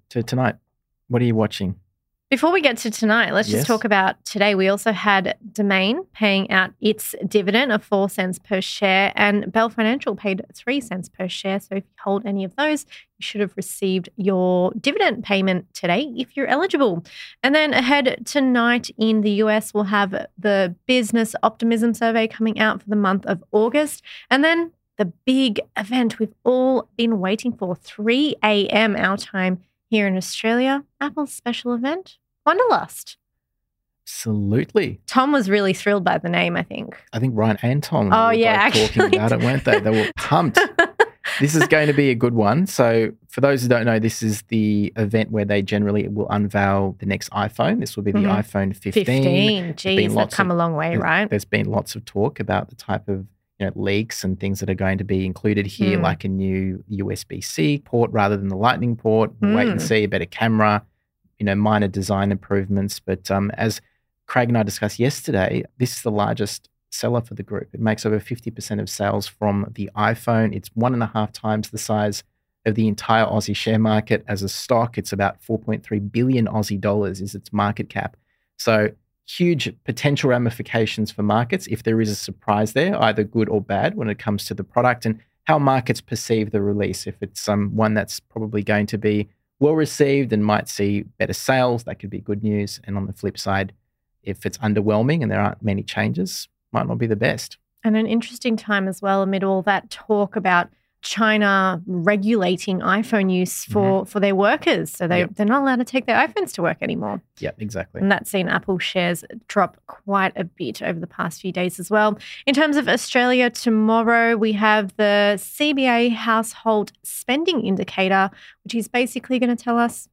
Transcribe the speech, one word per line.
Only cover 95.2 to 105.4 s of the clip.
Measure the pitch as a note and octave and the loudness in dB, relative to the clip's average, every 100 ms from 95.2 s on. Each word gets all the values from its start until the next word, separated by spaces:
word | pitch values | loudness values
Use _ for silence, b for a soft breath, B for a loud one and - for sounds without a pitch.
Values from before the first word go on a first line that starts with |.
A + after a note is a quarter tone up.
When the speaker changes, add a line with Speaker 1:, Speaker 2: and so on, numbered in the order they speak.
Speaker 1:
and | A2+ | 0
there | G2+ | 0
aren't | G2+ - | -2 -2
many | A2 G2 | -4 -4
changes, | - - G#2+ C#3+ F#3 - - _ _ | -4 -4 -2 -2 -6 -8 -14 _ _
might | A2+ A2 | -4 -2
not | A#2 | -2
be | A#2 | -2
the | G#2 | 0
best. | B2 A#2+ - - _ _ | 0 -2 -8 -18 _ _
Speaker 2:
And | A3+ G#3+ | 0 0
an | A3+ | 0
interesting | A3+ A#3 - B3 A3 | -2 -4 -6 -4 -4
time | - G3+ F#3+ | -2 -2 -2
as | F3+ | -2
well | G3 G3 | 0 0
amid | G3 G3 | 0 0
all | G3 F#3+ | 0 0
that | F#3 G3 - | 0 -2 -4
talk | - - G#3 G3 G#3+ | -12 -2 0 0 -2
about | F#3+ F3 F3 _ _ _ | 2 2 0 _ _ _
China | - G3+ A3 G#3+ G3+ G3 F#3+ F3+ F#3 | -8 0 2 4 4 4 2 -2 -4
regulating | F3+ E3+ G#3 G3+ A#3 F3+ F#3 - F#3 | 0 2 2 2 2 2 0 -2 -2
iPhone | - G3 A3+ A3 F#3+ | 0 0 0 0 2
use | F3+ F#3 - | 0 -2 -6
for, | - G#3 F#3+ F#3+ | -4 0 2 0
Speaker 1:
Mm-hmm. | F#3+ | -2
Speaker 2:
for | G#3 | -2
their | G3 F#3+ | 0 2
workers. | G3+ D4 F4+ G#3 D#3+ | 2 2 0 0 -2
So | - E3+ | -4 -2
they, | F3+ | 0
Speaker 1:
Yep. | - | 0
Speaker 2:
they're | - | 0